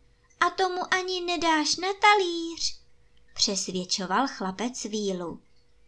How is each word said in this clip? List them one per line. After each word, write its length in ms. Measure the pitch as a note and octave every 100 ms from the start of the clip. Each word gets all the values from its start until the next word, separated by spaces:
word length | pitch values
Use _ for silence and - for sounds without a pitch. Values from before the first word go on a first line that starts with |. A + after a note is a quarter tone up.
| _ _ _ -
a 100 | F4
tomu 440 | F4 F#4 F4+ -
ani 260 | F#4 F#4 F#4
nedáš 560 | F4 F4 E4 D#4 D4+ -
na 120 | F#4 G4
talíř,“ 800 | G#4 G#4 F4 E4+ E4 E4 - - - - - - -
přesvědčoval 960 | - - G3 - F#3 F3+ - F3+ F#3+ C4+
chlapec 560 | - F#3+ F#3+ A#3 B3
vílu. 560 | G#3 G#3+ G3+ F3+ E3+ - - - - -